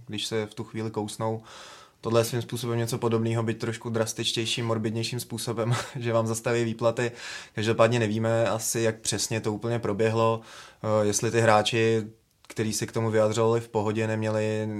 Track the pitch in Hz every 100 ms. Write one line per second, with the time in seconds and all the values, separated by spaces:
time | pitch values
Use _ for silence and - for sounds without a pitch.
0 | - 107 - 113 107 - 107 113 110 110
1 | 104 - 113 110 - - - - - _
2 | 113 117 113 123 113 117 120 117 117 120
3 | 117 113 113 117 113 110 117 113 120 113
4 | 107 - 117 120 113 - 117 113 110 113
5 | 113 123 - 113 - 113 113 117 - 131
6 | 117 113 113 113 123 117 113 113 117 117
7 | 120 - - - - - 107 113 113 120
8 | 107 110 113 113 110 110 - 117 113 110
9 | - 101 - 113 110 104 117 117 110 98
10 | 113 113 113 113 - - - - 107 107
11 | 104 101 117 113 113 107 104 117 113 113
12 | 107 - _ _ - - 110 107 113 117
13 | 113 107 107 107 113 117 117 110 104 107
14 | 110 110 110 107 107 107 107